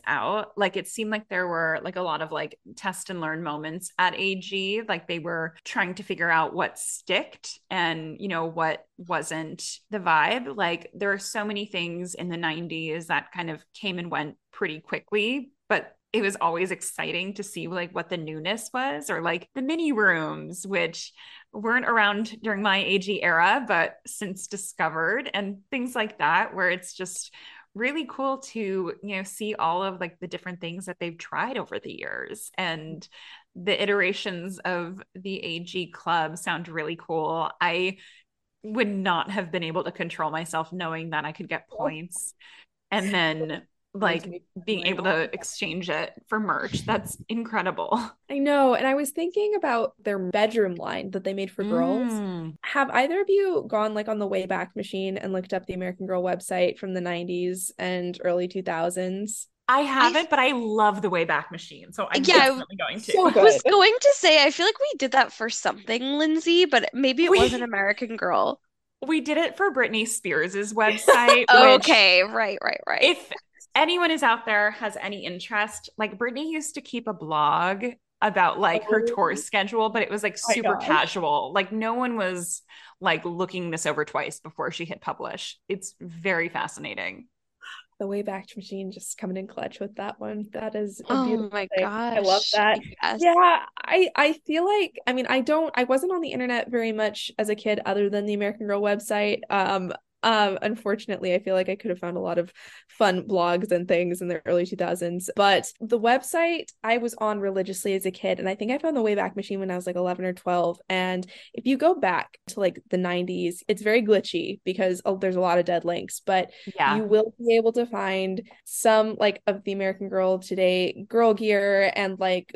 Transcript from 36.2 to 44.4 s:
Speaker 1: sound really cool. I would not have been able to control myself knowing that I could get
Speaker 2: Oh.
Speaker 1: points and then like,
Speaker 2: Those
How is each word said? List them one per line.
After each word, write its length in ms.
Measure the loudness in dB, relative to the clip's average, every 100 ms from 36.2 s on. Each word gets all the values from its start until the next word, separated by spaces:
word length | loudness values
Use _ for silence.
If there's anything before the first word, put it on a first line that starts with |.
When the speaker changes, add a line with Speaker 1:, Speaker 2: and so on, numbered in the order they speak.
| 0 -4
Speaker 1:
sound 320 | -6 -6 -6
really 260 | -6 -6 -8
cool. 560 | -6 -2 -2 -2 -4 -2
I 360 | 0 0 -2 -4 -14 -20 _ _ _ _
would 260 | -6 -2 0
not 400 | 0 0 0 0
have 220 | -4 -4
been 120 | -4
able 200 | -4 -4
to 80 | -4
control 400 | -6 -8 -4 -4
myself 400 | -4 -4 -6 -6
knowing 380 | -6 -6 -6 -6
that 140 | -6 -6
I 80 |
could 160 | -8 -8
get 180 | -10 -10
Speaker 2:
Oh. 80 | -6
Speaker 1:
points 560 | -6 -6 -10 -12 -12 -14 -20 -20 _ _ _
and 220 | -4 0
then 500 | 0 0 0 -4 -8 -12 _ _ -2
like, 220 | -2 -2
Speaker 2:
Those 420 | -6 -14